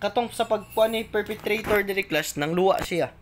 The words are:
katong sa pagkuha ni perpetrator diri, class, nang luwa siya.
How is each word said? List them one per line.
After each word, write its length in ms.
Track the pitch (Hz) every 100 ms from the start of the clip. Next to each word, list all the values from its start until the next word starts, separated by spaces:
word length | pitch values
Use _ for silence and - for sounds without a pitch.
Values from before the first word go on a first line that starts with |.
katong 320 | 208 247 233
sa 160 | - 226
pagkuha 400 | 220 185 - 220
ni 160 | 226 226
perpetrator 800 | 214 208 214 220 214 202 208 196
diri, 160 | 190
class, 320 | 190 156 156
nang 160 | - 147
luwa 320 | 175 190 -
siya. 320 | - 170 127 -